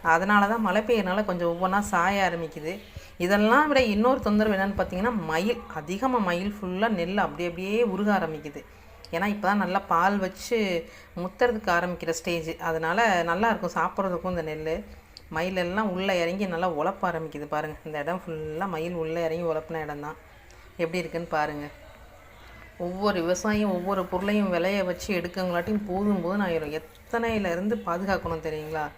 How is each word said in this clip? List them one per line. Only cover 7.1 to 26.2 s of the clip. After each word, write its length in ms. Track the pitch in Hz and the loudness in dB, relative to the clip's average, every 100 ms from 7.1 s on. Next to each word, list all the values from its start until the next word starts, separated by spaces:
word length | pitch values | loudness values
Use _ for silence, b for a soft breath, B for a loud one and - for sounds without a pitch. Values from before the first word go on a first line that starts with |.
| 202 | 0
அப்படி 300 | 165 151 175 | -2 -2 -6
அப்படியே 360 | 170 185 214 | -4 -2 0
உருக 300 | 233 185 208 | 0 2 2
ஆரம்பிக்குது. 500 | 196 165 156 151 143 - B B B B | 2 0 -6 -10 -14 -16 B B B B
ஏன்னா, 140 | 165 202 | -2 -2
இப்ப 220 | 208 185 | 0 2
தான் 100 | 202 | 2
நல்லா 200 | 180 190 | 2 0
பால் 400 | - 170 185 202 | 2 4 4 2
வச்சு 400 | 190 - - 233 202 170 165 B B - | -2 -6 -2 0 0 -2 -4 B B -8
முத்துறதுக்கு 540 | 180 - 247 220 202 | -8 2 2 2 2
ஆரம்பிக்கிற 400 | 170 180 170 165 | 2 0 -4 -4
ஸ்டேஜ். 460 | 160 - 170 160 160 | -4 -2 -2 -2 -4
அதனால 640 | 165 160 160 185 233 180 | -2 0 0 2 4 4
நல்லா 260 | 170 175 233 | 2 2 2
இருக்கும் 260 | 214 180 | 2 -2
சாப்பிட்றதுக்கும் 560 | 180 165 - 190 175 185 | -2 -2 -2 -2 -2 -2
இந்த 120 | 175 | -4
நெல்லு. 320 | 156 151 156 170 214 B B B - | -4 -6 -4 -4 -6 B B B -8
மயிலெல்லாம் 580 | 160 175 185 175 196 220 | -4 -2 -2 -2 0 0
உள்ள 240 | 180 196 | 0 0
இறங்கி 320 | 180 170 190 196 | 2 0 -2 -2
நல்லா 240 | 170 180 | 0 0
உழப்ப 320 | 151 170 196 | 0 -2 0
ஆரம்பிக்குது 440 | 185 165 160 147 147 | -2 -2 -6 -8 -4
பாருங்க. 300 | 151 151 151 | -4 -4 -8
இந்த 140 | 160 151 | -8 -6
இடம் 220 | 143 180 | -4 -4
ஃபுல்லா 480 | 175 156 156 156 196 | -6 -8 -6 -4 -4
மயில் 240 | 165 165 | -4 -4
உள்ள 280 | 175 160 165 | -4 -4 -2
இறங்கி 240 | 165 160 | -2 -2
உழப்புன 360 | 170 156 156 160 | -2 -2 -4 -8
இடம் 200 | 147 147 | -6 -8
தான். 160 | 147 - B B B B B - | -10 -12 B B B B B -4
எப்படி 220 | 165 180 | -2 -2
இருக்குன்னு 280 | 165 165 170 | -4 -6 -2
பாருங்க. 380 | 160 147 147 143 - - - - - - B B B B - | 0 0 -4 -10 -14 -20 -20 -20 -20 -20 B B B B -10
ஒவ்வொரு 420 | 175 185 202 190 | -8 0 0 2
விவசாயியும் 540 | 165 180 214 208 208 | 0 0 2 2 2
ஒவ்வொரு 300 | 185 180 196 | 0 0 0
பொருளையும் 460 | 180 180 202 208 196 | 0 0 2 2 2
விளைய 340 | 175 180 202 | 2 2 2
வச்சு 300 | 180 175 - | 0 -2 -2
எடுக்கங்களாட்டியும் 720 | 185 175 190 185 175 180 208 208 | -2 -2 -4 0 0 0 -2 0
போதும் 380 | 185 208 202 | 0 2 2